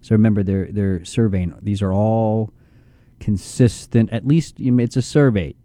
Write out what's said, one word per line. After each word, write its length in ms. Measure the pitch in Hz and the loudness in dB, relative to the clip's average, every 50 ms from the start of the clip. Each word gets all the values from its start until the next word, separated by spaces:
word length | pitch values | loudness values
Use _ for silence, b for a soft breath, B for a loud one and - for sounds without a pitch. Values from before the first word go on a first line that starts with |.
| _ | _
So 120 | - 110 | 2 4
remember, 280 | 107 107 113 107 104 98 | 4 4 4 2 0 0
they're, 280 | 92 95 98 92 76 | -2 -2 -2 -4 -4
they're 360 | 101 104 101 98 95 87 82 | -4 -4 -2 -2 -2 -4 -6
surveying. 480 | - - - 117 110 95 95 90 85 - - - | -6 -2 0 0 0 0 -2 -4 -4 -6 -8 -6
These 180 | 104 101 92 | -6 -4 -2
are 120 | 101 95 95 | -2 -2 0
all 600 | 98 107 110 110 113 113 110 110 110 110 107 b b b b b b b b b b b b b b | 0 0 0 0 0 0 0 0 -2 -4 -6 b b b b b b b b b b b b b b
consistent, 960 | - - 104 92 - - - - 127 117 - - - - - 117 113 - 113 | -4 -4 -4 -4 -4 -10 0 2 2 2 2 -2 -16 0 2 2 2 2 -2
at 140 | 117 - | -6 -2
least, 340 | 131 147 165 151 - - - | 0 0 0 0 -2 -10 -6
you 120 | - 131 123 | -2 0 2
know, 120 | 123 117 | 2 0
it's 140 | 117 - 135 | 0 -2 -4
a 20 | |
survey 540 | 120 - - 151 143 135 110 98 85 71 - _ | -4 0 2 4 4 4 2 0 -2 -4 -10 _